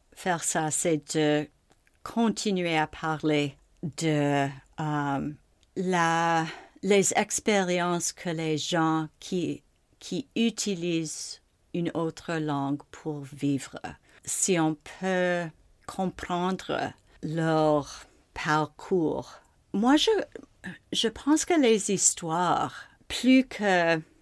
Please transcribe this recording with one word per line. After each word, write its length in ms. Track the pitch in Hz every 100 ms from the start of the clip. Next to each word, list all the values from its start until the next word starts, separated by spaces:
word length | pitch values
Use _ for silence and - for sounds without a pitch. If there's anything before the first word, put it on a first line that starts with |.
| _
faire 300 | - 190 170
ça, 280 | - 175 156
c'est 440 | - 180 156 - 160
de 320 | 151 151 151 _ _ _ _ _
continuer 760 | - - 226 208 214 185 175 160
à 100 | 151
parler 680 | - 160 156 156 151 143 - _ _
de, 640 | 165 - 160 151 143 143 139 139 - -
euh, 520 | 156 147 143 139 147 151 _ _ _ -
la, 680 | 185 180 165 165 170 165 160 - - -
les 320 | 190 202 185 -
expériences 960 | 214 - - 208 180 180 175 175 165
que 180 | - 180
les 280 | 160 160 151
gens 500 | - 170 160 160 156 -
qui, 420 | - 185 156 147 _ _ _ -
qui 280 | - 180 - -
utilisent 1040 | 233 220 214 185 175 165 160 - - - _ _ _ 175
une 160 | 170
autre 400 | - 165 - -
langue 480 | 165 151 143 139 143 -
pour 300 | - 160 147
vivre, 580 | 139 143 143 139 - - - - _ - -
si 340 | - - 175
on 160 | 160 156 - -
peut 460 | 190 185 180 175 170 - _ _ -
comprendre 1040 | - 185 - - 175 180 185 - 143 147 - _ -
leur 840 | 160 160 160 156 156 151 139 - - _ _
parcours. 960 | - 165 156 151 - - 190 156 - - - _ _ _
Moi, 220 | 196 233 294
je, 120 | 359 415 - - - _ 196 180 _
je 160 | 214 226
pense 380 | 220 - 311 -
que 140 | 339
les 320 | 254 220 -
histoires, 840 | 190 - - 170 165 175 147 - - - _ -
plus 380 | - 240 262 262
que 560 | - 208 180 170 165 160 _